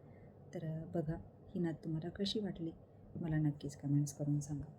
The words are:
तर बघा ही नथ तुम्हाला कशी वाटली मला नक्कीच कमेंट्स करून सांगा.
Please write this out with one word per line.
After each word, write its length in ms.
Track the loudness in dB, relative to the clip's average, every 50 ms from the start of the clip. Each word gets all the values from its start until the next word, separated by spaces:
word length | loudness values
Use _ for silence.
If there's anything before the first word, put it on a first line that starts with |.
| -14 -18 -18 -18 -18 -18 -18 -18 -14 -10 -8
तर 300 | -4 -4 -2 -2 -2 -2 0 0
बघा 200 | 2 2 2 0 -2 -4 -10 -16 -18 -12 -6 0
ही 40 | 2
नथ 140 | 2 2 0
तुम्हाला 360 | 0 -2 -2 -2 0 -2 -2
कशी 300 | -2 0 0 2 2 2
वाटली 320 | 0 0 -2 -2 -4 -4 -6 -6 -12 -20 -20 -20 -14 -10 -6
मला 200 | -2 0 2 4
नक्कीच 400 | 6 6 4 4 2 -2 -6 -6
कमेंट्स 380 | -2 2 4 6 6 6 4 0
करून 260 | -2 2 2 2 2
सांगा. 320 | 2 0 -4 -4 -6 -6 -10